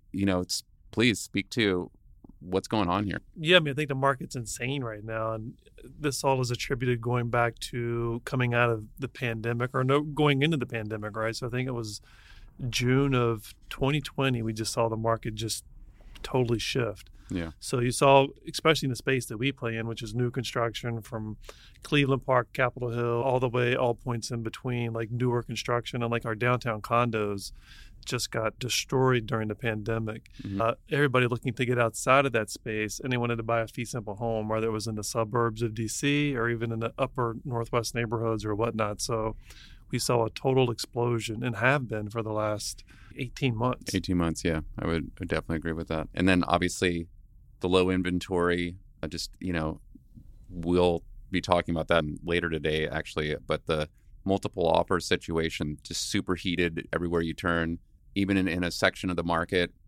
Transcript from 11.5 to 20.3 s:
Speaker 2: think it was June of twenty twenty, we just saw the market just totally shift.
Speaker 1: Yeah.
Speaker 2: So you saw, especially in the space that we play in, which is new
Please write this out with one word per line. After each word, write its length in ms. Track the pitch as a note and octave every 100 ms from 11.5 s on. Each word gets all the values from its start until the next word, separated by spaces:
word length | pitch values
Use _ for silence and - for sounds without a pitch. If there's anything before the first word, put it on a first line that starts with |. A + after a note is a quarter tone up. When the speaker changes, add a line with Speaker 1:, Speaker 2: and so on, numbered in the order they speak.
Speaker 2:
think 180 | B2 C3
it 40 |
was 280 | A#2+ A2 G2+ - - - - - - B2+
June 460 | A2+ B2 C3 C#3+
of 400 | B2+ A#2 A2+ - - -
twenty 300 | - C3+ D3+
twenty, 420 | - - C3+ A#2+
we 100 | A2+
just 200 | A2 G#2+
saw 160 | - A2+
the 80 | A2
market 400 | A2+ A2 A#2+ G#2+
just 260 | A2 - - - - - - -
totally 340 | - C3 A#2+ A2+
shift. 520 | - C3+ A2+ F#2 - - -
Speaker 1:
Yeah. 220 | F#2 E2 -
Speaker 2:
So 180 | - C3
you 140 | B2
saw, 340 | - C#3 C#3 C#3 - -
especially 360 | - D#3+ D3 C#3
in 40 |
the 60 | A#2+
space 300 | - C3+ -
that 120 | A2
we 140 | C3+
play 240 | C3+ A#2 A2+
in, 100 | A2+
which 160 | A2+
is 100 | A2+
new 200 | A#2 A#2+